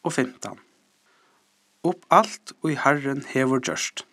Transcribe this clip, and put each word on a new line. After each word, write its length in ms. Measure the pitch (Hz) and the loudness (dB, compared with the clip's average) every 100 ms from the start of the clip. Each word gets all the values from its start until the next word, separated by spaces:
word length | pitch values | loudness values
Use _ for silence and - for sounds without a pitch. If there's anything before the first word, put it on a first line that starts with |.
og 100 | 170 147 | -2 -2
fimtan. 440 | 127 - 104 - _ _ _ _ _ _ _ _ _ _ _ _ 165 | -4 -6 -16 -16 _ _ _ _ _ _ _ _ _ _ _ _ -4
Upp 160 | 180 _ | -4 _
alt, 420 | 175 214 - - - | 4 4 -6 -18 -6
og 100 | 160 | -4
í 40 | 143 | 0
Herren 440 | 139 147 139 135 - | 2 2 -2 -6 -4
hevur 300 | 131 131 131 | 0 2 0
gjørt. 400 | - - - - - | -2 -6 -8 -10 -16